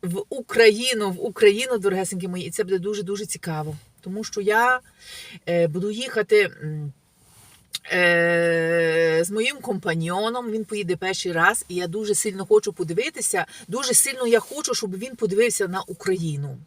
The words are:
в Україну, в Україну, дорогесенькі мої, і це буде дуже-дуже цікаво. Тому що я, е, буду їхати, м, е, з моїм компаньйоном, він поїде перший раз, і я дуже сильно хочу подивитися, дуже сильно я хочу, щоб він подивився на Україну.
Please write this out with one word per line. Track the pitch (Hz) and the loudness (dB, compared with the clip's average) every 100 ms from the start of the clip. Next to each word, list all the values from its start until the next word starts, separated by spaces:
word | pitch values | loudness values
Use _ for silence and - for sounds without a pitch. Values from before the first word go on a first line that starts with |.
в | 180 175 415 | -4 -6 -6
Україну, | 277 247 - 226 214 254 233 202 | -8 -4 6 8 8 0 0 -2
в | 180 233 | -2 -6
Україну, | - 214 202 254 240 | 6 6 6 0 0
дорогесенькі | 196 190 190 190 180 | 0 0 -2 -4 -6
мої, | 180 175 | -8 -8
і | |
це | 170 | -2
буде | 202 190 | 0 0
дуже-дуже | 180 208 190 202 208 | -2 -4 -4 -6 -6
цікаво. | - - 156 151 151 _ _ | -8 -6 -6 -6 -10 _ _
Тому | - 196 | -10 -8
що | 220 - | -8 -4
я, | 202 214 240 254 - _ - - - 190 - | 2 4 4 2 -2 _ -20 -18 -18 -16 -2
е, | 170 170 | 2 2
буду | 156 202 | 0 -4
їхати, | 214 254 226 208 214 196 - | -6 -6 -4 4 4 4 0
м, | 151 156 147 - _ _ _ _ - _ _ - - | -10 -8 -8 -12 _ _ _ _ -20 _ _ -14 -4
е, | 180 180 175 170 170 170 165 165 170 165 160 165 160 170 | 2 4 4 4 4 2 2 2 2 2 4 4 4 0
з | |
моїм | 202 240 285 | 0 -2 -2
компаньйоном, | 233 196 202 165 165 180 220 240 240 | -6 -4 -2 -2 -2 -2 -2 -2 -4
він | 220 214 | -6 -4
поїде | 214 185 180 | -6 -4 -4
перший | 381 381 185 | -4 -4 -4
раз, | 165 175 214 - | 2 2 2 -4
і | 180 | -6
я | 180 | -6
дуже | 190 208 202 | -6 -2 -2
сильно | 220 190 185 | -2 -6 4
хочу | 214 208 | 4 4
подивитися, | 190 170 170 269 320 214 196 151 - - | -6 -4 -2 -4 -4 -4 -2 -4 -10 -10
дуже | 208 269 | -6 0
сильно | 247 269 262 240 | 2 0 -2 2
я | 226 | 2
хочу, | - 277 302 | 2 -8 -4
щоб | 247 208 185 | -4 -4 -8
він | 247 247 | -10 -4
подивився | 214 196 233 - 196 | -2 2 2 2 -4
на | 190 | -4
Україну. | 180 180 - 185 165 147 143 131 | -8 -8 -4 -2 -2 -4 -8 -10